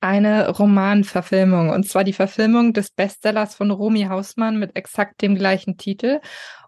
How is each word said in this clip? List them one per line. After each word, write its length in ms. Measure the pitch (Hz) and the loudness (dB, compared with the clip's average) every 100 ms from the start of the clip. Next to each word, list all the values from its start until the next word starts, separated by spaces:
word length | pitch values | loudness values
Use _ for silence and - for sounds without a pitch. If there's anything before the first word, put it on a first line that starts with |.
eine 480 | 185 202 214 214 - | 0 2 2 2 0
Romanverfilmung, 1200 | 208 208 196 190 208 196 185 - 190 185 180 165 | 2 4 4 4 2 0 -4 0 2 4 4 2
und 160 | 185 196 | 0 0
zwar 160 | 190 | 0
die 100 | 196 | -2
Verfilmung 600 | 190 196 - 220 240 233 | -2 -2 0 2 4 2
des 180 | 220 202 | 0 -4
Bestsellers 640 | - 196 - 214 214 214 | -4 -6 -2 -2 -2 -4
von 160 | - 202 | -4 -2
Romy 340 | 196 208 220 | -2 0 0
Hausmann 540 | 208 190 196 - 226 220 | -2 -4 -6 -4 -2 -2
mit 160 | 196 | -4
exakt 480 | 190 - - 202 - | -8 -10 -6 -6 -2
dem 140 | 202 196 | 0 2
gleichen 400 | 190 190 196 180 | 2 0 -4 -8
Titel. 440 | - 196 233 294 - - - - | -8 -4 -2 -2 -6 -18 -20 -20